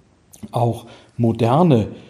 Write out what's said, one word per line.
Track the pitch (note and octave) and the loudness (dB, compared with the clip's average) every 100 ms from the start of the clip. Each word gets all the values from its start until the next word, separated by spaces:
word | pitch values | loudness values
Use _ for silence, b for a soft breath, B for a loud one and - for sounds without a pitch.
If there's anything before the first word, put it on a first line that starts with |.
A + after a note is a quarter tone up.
| _ _ _ _ - | _ _ _ _ -10
auch | A#2+ A#2+ A2 - B B - | -4 -4 -4 -10 B B -4
moderne | A#2 A2+ A#2 C#3 F3 A#2+ G2+ B | -2 0 0 2 4 2 0 B